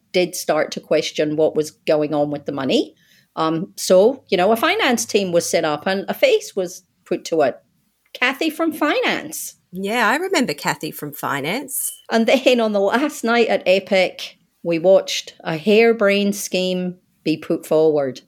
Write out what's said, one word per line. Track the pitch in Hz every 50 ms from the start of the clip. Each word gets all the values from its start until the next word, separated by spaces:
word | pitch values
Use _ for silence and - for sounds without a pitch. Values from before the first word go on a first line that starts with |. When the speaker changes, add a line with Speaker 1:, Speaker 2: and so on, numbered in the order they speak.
| _ _
Speaker 1:
did | - 185 180 175 175
start | - - - 160 156 151 - -
to | -
question | - - 170 151 156 - - - 156 151 151
what | 151 156 151 -
was | 156 151 151
going | - _ _ - 160 151 151 143 151
on | 147 147 147 147
with | 139 -
the | - 143
money. | 139 135 131 185 269 - - - _ _ _ _ _ _ _ _
Um, | - 160 160 165 160 185 - -
so, | - - - 190 185 196 233 277 - - _
you | -
know, | 180 175 202
a | 226
finance | 226 330 320 381 440 427 285 240 226 -
team | - - 208 196 180
was | 170 170 170 -
set | - 175 160
up | 156 147 147 -
and | 190 190 196 196 -
a | 202
face | - - 539 440 427 - - -
was | 202 185 170 - - - _ _ _ _
put | - - - -
to | - 170 160 147
it. | 127 - - _ _ _ _ _ _ _ _ _ _ - -
Kathy | 254 247 269 - 330 320
from | 311 - 330 330 302
Finance. | - 311 294 349 494 480 330 190 110 - - - - - - - _ _ _ -
Speaker 2:
Yeah, | 180 190 196 220 247 233 208
I | 240
remember | 302 359 381 392 320 254 180 -
Kathy | - - 175 - - - 156
from | - - - 151 139
Finance. | - - 127 131 139 135 151 190 262 302 269 - - - - - - _ -
Speaker 1:
And | - 226 226
then | 226 247 262 262 277 254 233
on | 226 220 208
the | 202
last | 196 196 - 240 302 294 294 - -
night | 226 233 240 233 -
at | 202 190 -
Epic, | 180 185 196 190 - 202 190 185 - - - - - - _ _ _ _ _ -
we | 170 170 165
watched | 165 185 190 185 190 190 - - - - - - -
a | 175 165 160
harebrained | 160 214 208 214 233 233 226 226 214 196 202 202 202 202 202
scheme | 202 - - - 185 185 185 185 180 180 180 175 - _ _ _ _ _
be | 165 156
put | 156 - - 170 160 -
forward. | - 160 156 156 160 151 147 139 135 127 - -